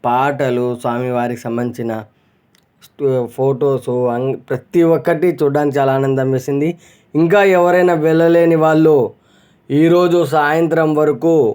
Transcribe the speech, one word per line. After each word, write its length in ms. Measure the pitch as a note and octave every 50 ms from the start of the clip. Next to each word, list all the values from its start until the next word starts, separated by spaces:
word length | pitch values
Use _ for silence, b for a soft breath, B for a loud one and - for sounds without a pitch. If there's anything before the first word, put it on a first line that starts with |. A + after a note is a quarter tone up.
| -
పాటలు, 640 | B2 A#2+ B2+ C3+ C#3+ C#3+ C3 C#3+ B2+ B2 B2 B2 B2 B2 A#2+
స్వామివారికి 600 | - B2 A#2 A#2+ B2+ B2+ B2 B2 A#2+ A#2+ A#2+ A#2 - A#2+
సంబంధించిన 440 | A#2 A#2+ A#2+ A#2+ A#2+ - A#2+ A2+ A2+ A2 G#2+ _ _ _ _ _ _ _ _ _ _ _ _ _ _ _ -
స్టు-, 400 | - _ - C#3+ C3+ C3 B2+ A#2+ A#2 -
ఫొటోస్, 580 | - C3+ C#3 C3+ A#2+ D3 C#3 C3+ B2+ - C3 B2 B2 B2+ B2 A#2
అంగ్-, 240 | A#2+ C3 C3+ B2+ - - -
ప్రతి 340 | C3+ A#2+ - _ - E3+ E3+ E3 E3
ఒక్కటి 340 | D3+ - F3 E3+ D3+ F3 F3+ D#3+ C3+
చూడడానికి 340 | D#3 C#3+ C#3 D3 D3 D3 C3+ C#3+
చాలా 140 | C#3 C3+ C3+ C3+
ఆనందం 300 | C#3 C3+ C3+ C3+ C3 C3+ C3
వేసింది. 360 | C3 C3 - C#3 C#3 D3 E3 F3 b b b b b b b -
ఇంకా 260 | D3 E3 E3+ G3+ G3+ G3 G3 F#3 F3+
ఎవరైనా 360 | F3 F3 F3 F3+ F3+ F3+ F3 D#3+ D3+
వెళ్ళలేని 520 | D#3+ D#3+ E3 E3 E3+ E3+ E3+ E3+ E3+ E3 D#3+ D#3
వాళ్ళు 320 | D#3+ D#3 D#3 D#3+ D#3 D3+ C#3 A#2 G2 - b b b b b b b b b _ -
ఈరోజు 480 | C#3 D3 D#3+ E3 E3+ F3 F3+ F3 E3+ F3 E3 C#3
సాయంత్రం 580 | D3+ D3+ D3 D3 D3+ E3 E3+ D#3 D#3+ D#3+ D#3+ D#3 D3+ D3+
వరకు 340 | D3+ D3+ C#3 A#2+ D#3+ E3+ E3 D#3+ C3 A2